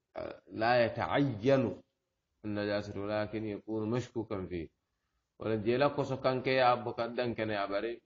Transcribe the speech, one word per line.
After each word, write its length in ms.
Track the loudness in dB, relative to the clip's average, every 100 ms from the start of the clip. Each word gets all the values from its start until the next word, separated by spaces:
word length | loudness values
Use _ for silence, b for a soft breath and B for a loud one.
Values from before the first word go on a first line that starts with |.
| _ -10
آه، 240 | -10 -10 -10
لا 340 | -2 2 4 4
يتعين 960 | 0 0 2 2 2 4 4 4 -2 -12 _ _ _ _ _ -6
النجاسة، 540 | -2 0 -2 -2 -6
ولكن 460 | -4 -2 -2 -4 -4
يكون 440 | -6 -6 -4 -2
مشكوكا 560 | -2 -2 -6 -4 -4 -4
فيه. 220 | -6 -8 _ _ _ _ _ _ -8
Wala 180 | -2 0
jela 320 | 2 4 4
koso 280 | 2 -2 0
kanke 380 | 0 0 2 4
ya 200 | 4 4
bo 180 | 0
kaddan 420 | -4 -4 -2 -2 -2
kene 180 | -2
ya 140 | -2 -2
bari 340 | -2 -2 -6